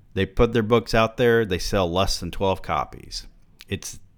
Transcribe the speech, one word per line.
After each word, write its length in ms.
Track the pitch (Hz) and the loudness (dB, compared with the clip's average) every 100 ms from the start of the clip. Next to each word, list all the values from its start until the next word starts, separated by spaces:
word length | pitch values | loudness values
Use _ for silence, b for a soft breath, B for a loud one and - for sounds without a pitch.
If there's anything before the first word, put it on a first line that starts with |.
| - - | -8 -4
They 120 | 95 | -2
put 260 | - 120 | 2 2
their 80 | 113 | 2
books 320 | 107 117 - | 2 2 2
out 240 | 113 113 - | 2 2 2
there, 260 | 120 117 | 2 4
they 140 | 107 90 | 2 -2
sell 340 | - 104 87 | -2 0 0
less 280 | 87 98 - | 2 0 0
than 100 | 90 | -4
twelve 320 | - 98 92 | -4 -2 -2
copies. 640 | - 78 64 - - - - - _ - - | -2 -4 -4 -10 -14 -14 -16 -20 _ -20 -10
It's 320 | 98 - - - | -10 -10 -16 -20